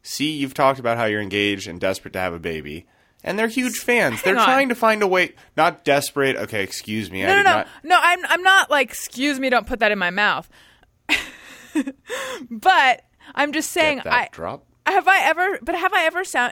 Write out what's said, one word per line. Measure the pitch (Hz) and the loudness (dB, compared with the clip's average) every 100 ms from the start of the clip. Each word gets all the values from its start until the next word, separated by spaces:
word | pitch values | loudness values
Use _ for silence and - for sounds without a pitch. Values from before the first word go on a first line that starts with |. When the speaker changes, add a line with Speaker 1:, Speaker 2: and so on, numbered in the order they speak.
Speaker 1:
C, | - - 147 | -12 -4 -2
you've | 151 135 | -2 -4
talked | 135 135 131 | 2 2 2
about | 120 117 | 0 0
how | 113 | 0
you're | 107 | -2
engaged | 101 101 104 98 95 | -2 0 0 -2 -6
and | 87 | -4
desperate | 95 95 87 | -4 -4 -6
to | 95 | -6
have | 92 | -4
a | 87 | -4
baby. | 85 80 71 80 - _ _ _ | -6 -8 -10 -14 -16 _ _ _
And | - 196 | -6 -2
they're | 226 | -2
huge | 240 247 - | -2 -4 -4
fans. | - 240 156 110 | 0 2 2 0
Speaker 2:
Hang | 185 | 0
Speaker 1:
They're | 202 | 4
Speaker 2:
on. | 220 | 4
Speaker 1:
trying | 262 269 | 4 2
to | - | 0
find | 226 214 | 0 2
a | 196 | 2
way, | 185 170 - - - | 2 0 -4 -6 0
not | 165 156 147 | 2 2 2
desperate. | 143 139 143 135 - | 2 0 0 0 0
Okay, | 107 107 | -4 -4
excuse | 95 - - 107 95 | -4 -8 -6 -6 -4
me. | 95 | -2
I | 95 | 2
Speaker 2:
No, | |
no, | 403 | 4
Speaker 1:
did | 403 | 4
Speaker 2:
no. | 190 | 2
Speaker 1:
not | - - | -2 -8
Speaker 2:
No, | 302 359 | 0 2
I'm, | 330 359 311 | 4 0 0
I'm | 330 | 0
not | 370 392 320 | 4 4 4
like, | 285 254 | 2 0
"Excuse | - - 233 285 269 | -6 -12 -4 -2 -2
me, | 262 | 0
don't | 240 202 | 0 0
put | 226 | 0
that | 220 | 0
in | 208 | 0
my | 175 | -2
mouth." | 190 208 143 - _ _ _ _ _ - | 0 0 0 -6 _ _ _ _ _ -4
<laughs> | 294 - - - - - 311 269 - - 508 523 480 247 | -4 -4 -16 -20 -20 -8 -6 -6 -10 -12 -10 -8 -10 -12
But | 226 359 349 269 - _ _ - - | -2 2 4 4 2 _ _ -8 -4
I'm | 294 | -2
just | 294 - | -2 -4
Speaker 1:
Get | 349 | 0
Speaker 2:
saying, | 311 277 | 0 -2
Speaker 1:
that | - | -2
Speaker 2:
I | 240 202 | -2 -2
Speaker 1:
drop. | - 85 131 _ _ 302 | -8 -10 -10 _ _ -2
Speaker 2:
have | 381 349 | 2 4
I | 381 | 4
ever, | 311 320 370 - | 4 2 -2 -2
but | 254 339 | -4 -2
have | 370 | 0
I | 392 320 | 0 0
ever | 339 | -2
sou-, | 381 285 247 | -4 -2 -2